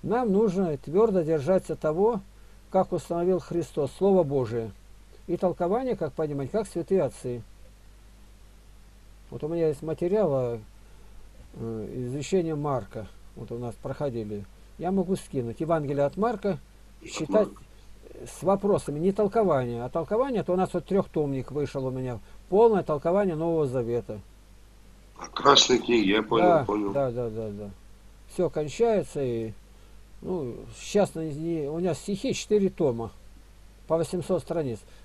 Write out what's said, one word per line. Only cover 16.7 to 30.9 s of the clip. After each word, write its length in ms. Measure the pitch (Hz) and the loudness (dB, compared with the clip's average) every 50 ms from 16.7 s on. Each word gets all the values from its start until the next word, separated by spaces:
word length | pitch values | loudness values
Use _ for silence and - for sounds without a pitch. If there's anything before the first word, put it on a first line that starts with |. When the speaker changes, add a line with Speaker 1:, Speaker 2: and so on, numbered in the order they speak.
| - - - - - - | -20 -20 -20 -20 -20 -18
Speaker 2:
От 80 | - - | -16 -12
Speaker 1:
читать 380 | - - 156 - - 214 202 - | -6 -6 -4 2 4 4 4 2
Speaker 2:
Марка. 160 | - - - - - - - - - - - - - - 120 120 - - | -2 -14 -20 -20 -20 -20 -20 -20 -20 -20 -20 -20 -16 -14 -14 -14 -12 -4
Speaker 1:
с 60 | - | 2
вопросами, 560 | 170 196 196 196 202 196 156 - - 143 147 | 2 2 2 4 2 2 2 0 -2 -4 0
не 120 | 165 190 196 | 0 0 2
толкование, 680 | - 214 196 - 226 220 185 156 135 127 120 120 117 120 | 2 0 2 4 2 4 4 4 2 2 0 -4 -4 -6
а 60 | 127 | -4
толкование, 540 | - 165 165 - 208 220 262 277 254 202 156 | -4 -4 -2 -2 0 0 0 0 0 -2 0
то 100 | - 180 | 0 2
у 40 | 185 | 2
нас 140 | 185 - - | 2 0 0
вот 120 | 180 - | -6 -4
трехтомник 640 | - 185 196 185 - - 165 151 143 135 131 117 - | 0 0 0 0 0 0 -2 0 0 -2 -4 -6 -6
вышел 340 | 131 147 147 139 - 143 131 131 | -4 -4 -4 -4 -4 -4 -4 -4
у 40 | |
меня. 280 | 127 131 131 127 120 107 - - - - - - | -4 -4 -6 -6 -6 -8 -10 -16 -20 -20 -8 0
Полное 340 | 175 196 226 233 220 190 160 | 4 6 8 8 6 4 2
толкование 520 | - 156 143 - 165 175 196 208 190 165 | 0 -2 0 2 2 2 4 2 2 0
Нового 300 | 151 160 170 165 160 151 | 0 0 0 2 2 2
Завета. 540 | 135 123 131 120 113 120 120 107 - 110 104 - - - - - - - - - - - - - - - - - - - - | 0 0 -2 -2 0 -2 -2 -4 -6 -12 -12 -12 -16 -20 -20 -20 -20 -20 -20 -20 -20 -20 -20 -20 -20 -20 -20 -20 -20 -18 -16
Speaker 2:
А 100 | - - | -16 -12
красные 500 | - - - 139 143 135 - - 127 117 | -10 2 6 6 8 8 6 6 4 2
книги, 300 | - - 120 117 104 95 | 2 2 2 4 4 4
я 120 | 101 110 | 4 2
понял, 240 | 107 - 120 113 - | 2 2 2 4 6
Speaker 1:
Да, 180 | 180 170 156 131 | 6 6 4 2
Speaker 2:
понял. 260 | 101 104 107 104 98 101 | 0 -2 -2 -2 -2 0
Speaker 1:
да, 160 | 139 139 127 | 0 -2 -2
да, 200 | 117 123 123 117 | -2 -4 -6 -6
да, 200 | 107 113 110 107 | -6 -6 -8 -8
да. 200 | 101 101 104 101 95 - - - - - - - - - - - - | -8 -10 -12 -14 -14 -18 -20 -20 -20 -20 -20 -20 -20 -20 -20 -14 -4
Все 160 | - 180 156 | -2 -2 0
кончается, 760 | - 160 151 147 135 - 226 233 220 196 151 - - 147 139 | 0 -2 -4 -4 0 2 2 4 4 2 0 -2 -4 -2 -2
и, 300 | 127 120 113 113 110 104 - - - - - - - - - - - - - | 0 0 -2 -4 -4 -8 -12 -18 -20 -20 -20 -20 -20 -20 -20 -20 -20 -20 -14
ну, 340 | - 165 185 175 143 120 113 - 110 113 110 - | -8 -6 -6 -4 -4 -6 -8 -10 -12 -14 -16 -14
сейчас 380 | - - | -14 0